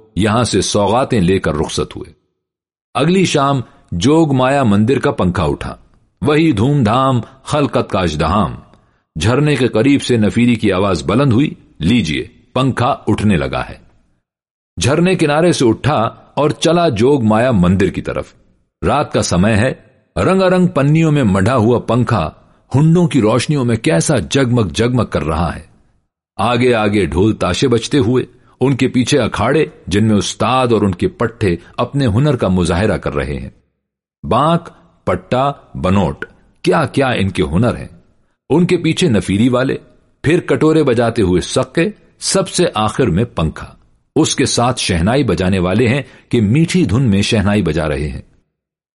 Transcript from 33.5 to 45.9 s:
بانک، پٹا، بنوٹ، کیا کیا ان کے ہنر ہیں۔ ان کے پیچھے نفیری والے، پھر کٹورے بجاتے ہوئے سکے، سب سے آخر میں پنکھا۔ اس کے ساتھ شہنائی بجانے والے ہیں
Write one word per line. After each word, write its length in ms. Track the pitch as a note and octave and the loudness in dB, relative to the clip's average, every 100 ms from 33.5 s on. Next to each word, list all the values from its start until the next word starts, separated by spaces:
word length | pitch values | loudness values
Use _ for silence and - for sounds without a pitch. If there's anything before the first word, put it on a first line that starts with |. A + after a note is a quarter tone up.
| - _ _ _ _ _ _ C#2+ | -16 _ _ _ _ _ _ -4
بانک، 420 | A2+ D3+ E3+ - - _ _ | 0 2 0 -4 -18 _ _
پٹا، 480 | - F#2 - B2+ C#3+ C#3 - | -6 -6 -4 -2 -2 -4 -12
بنوٹ، 500 | C2 F2+ G2+ E2 C#2+ - _ _ _ | -6 -2 0 0 -4 -12 _ _ _
کیا 240 | - F3+ C3+ | -2 0 0
کیا 220 | - C3 | -2 -2
ان 200 | A#2 G2 | -2 -2
کے 140 | F#2 | -2
ہنر 340 | D2+ E2 A#2 D2 | -2 0 0 -2
ہیں۔ 120 | - - _ _ _ _ - | -10 -20 _ _ _ _ -2
ان 160 | C#3+ F3 | 0 2
کے 100 | F3+ | 0
پیچھے 320 | D#3+ - F3 | 0 0 0
نفیری 400 | G#2 - G2 B2 | 0 0 0 2
والے، 280 | B2 C3+ - - _ _ _ | 2 -2 -4 -10 _ _ _
پھر 180 | C3+ E3 | -2 -2
کٹورے 420 | - C3+ D3+ D#3+ | 0 0 2 2
بجاتے 400 | C#3+ A#2 A#2 A2+ | 2 2 0 0
ہوئے 180 | F2+ F2+ | 0 0
سکے، 500 | - - C3 - F3 - _ _ | 0 -4 -2 -2 -4 -6 _ _
سب 300 | - F#3+ F#3 | -4 -2 -2
سے 160 | - F3 | -2 -2
آخر 320 | G#2+ G#2+ - B2+ | 0 -2 0 0
میں 180 | E2+ | 0
پنکھا۔ 500 | A#2 - D#2+ - - - _ _ _ - | -2 -2 -4 -6 -14 -18 _ _ _ -2
اس 200 | D#3+ - | 0 0
کے 80 | |
ساتھ 360 | C3 - A#2+ - | -2 0 -2 -2
شہنائی 440 | - F2 F2+ C3 | -2 -2 0 0
بجانے 340 | B2+ E2+ F#2 F#2+ | 0 0 0 0
والے 300 | F2+ G2 | 0 0
ہیں 140 | A#2+ | 0